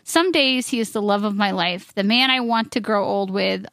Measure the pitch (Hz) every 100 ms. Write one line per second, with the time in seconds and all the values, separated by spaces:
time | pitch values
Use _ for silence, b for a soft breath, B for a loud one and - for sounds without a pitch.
0 | - 330 359 330 269 254 240 240 220 220
1 | 208 202 214 202 202 185 175 180 - -
2 | 196 233 262 262 233 226 220 247 214 208
3 | 196 202 196 196 190 190 196